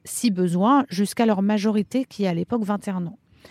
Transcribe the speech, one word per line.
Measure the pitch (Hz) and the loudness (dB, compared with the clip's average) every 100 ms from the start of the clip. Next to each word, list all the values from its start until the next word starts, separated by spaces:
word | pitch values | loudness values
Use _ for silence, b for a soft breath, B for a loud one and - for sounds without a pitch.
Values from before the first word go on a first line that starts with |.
si | - - 240 | -6 -2 0
besoin, | 180 180 175 208 277 - | 2 2 2 4 4 2
jusqu'à | 180 202 - | 0 -2 2
leur | 233 196 | 2 2
majorité, | 196 214 202 214 202 254 | 2 0 0 0 0 -4
qui | 262 - | -4 -4
est | 196 | -2
à | |
l'époque | 170 175 240 | -2 -2 -2
vingt | 208 202 - | -2 -4 -4
et | |
un | 185 170 | -6 -6
ans. | 202 _ B B | -10 _ B B